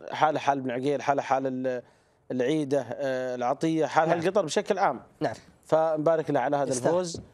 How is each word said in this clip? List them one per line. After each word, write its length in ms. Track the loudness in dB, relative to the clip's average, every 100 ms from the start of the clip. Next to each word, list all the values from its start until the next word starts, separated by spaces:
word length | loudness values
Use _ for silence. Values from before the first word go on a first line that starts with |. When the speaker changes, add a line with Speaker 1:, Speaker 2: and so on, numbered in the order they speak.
| -8
Speaker 1:
حاله 280 | 0 2 2
حال 220 | 0 0
بن 100 | 0
عقيل، 320 | -2 -2 -2
حاله 200 | 0 0
حال 240 | 2 0 0
ال-، 360 | -4 -4 -4 -8 _ _ _ -8
العيدة، 560 | -2 0 0 0 -2 -4
آه، 440 | -6 -4 -4 -4
العطية، 520 | -4 -2 0 0 0 2
حال 220 | 4 4
Speaker 2:
نعم. 100 | 2
Speaker 1:
هالقطر 260 | 2 2
بشكل 340 | 2 0 0 2
عام. 220 | 2 0 -8 -4
Speaker 2:
نعم. 140 | -4 -4 -18 _
Speaker 1:
فنبارك 680 | 0 2 2 2 2 2 2
له 100 | 0
على 160 | 2 0
هذا 120 | 0
Speaker 2:
يستاهل. 260 | 0 0
Speaker 1:
الفوز. 260 | 0 -2 -8 -14